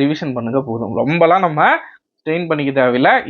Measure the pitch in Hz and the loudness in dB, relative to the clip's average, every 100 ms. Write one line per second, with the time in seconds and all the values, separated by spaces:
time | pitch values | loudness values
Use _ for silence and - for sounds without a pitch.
0 | 139 151 156 123 117 131 131 113 110 113 | 0 0 -4 -6 -4 -4 -4 -6 -4 -2
1 | 123 170 165 185 185 151 196 330 - - | -2 2 4 4 0 0 0 0 -4 -20
2 | _ _ - 160 170 151 139 135 127 123 | _ _ -6 -4 -2 -2 0 2 2 2
3 | 156 254 - | 2 2 0